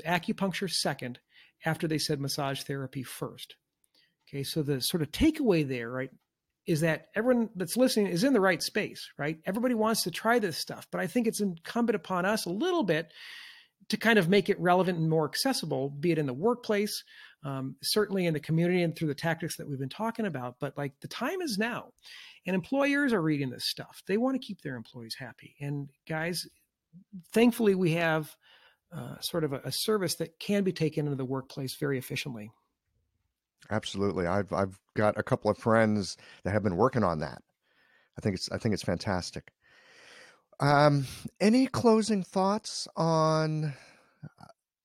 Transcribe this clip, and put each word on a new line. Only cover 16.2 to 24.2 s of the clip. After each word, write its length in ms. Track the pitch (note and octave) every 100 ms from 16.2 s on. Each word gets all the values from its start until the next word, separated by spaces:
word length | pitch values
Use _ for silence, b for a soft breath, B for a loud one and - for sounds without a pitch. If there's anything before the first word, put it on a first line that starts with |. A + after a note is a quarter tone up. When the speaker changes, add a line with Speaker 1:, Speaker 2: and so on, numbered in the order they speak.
| C#3+
Speaker 1:
the 80 |
workplace, 720 | B2+ G#3+ A#3+ - G#3 G#3 - B B B _
um, 320 | D3+ C3+ C3 -
certainly 420 | - A3 G3+ F#3+ F3
in 80 |
the 60 | D3+
community 420 | - D#3+ F3 F3+
and 140 | E3+ -
through 140 | D#3+
the 40 |
tactics 440 | C3+ E3 D#3+ D#3 -
that 120 | D#3+
we've 80 | C3+
been 120 | C3+
talking 360 | - A3 A3+ G#3
about. 300 | C#3 B2 A#2+
But, 160 | C#3 C#3
like, 240 | C#3+ -
the 60 | -
time 340 | - B3+ F#4
is 180 | E4+ G3
now, 340 | A3+ A3+ - _ B B B B -
and 80 | F#3
employers 580 | - C4+ C#4 C#4+ C#4+
are 80 | A3
reading 300 | D#3+ D3 C3+
this 180 | - -
stuff. 320 | - - - -
They 100 |
wanna 220 | G3+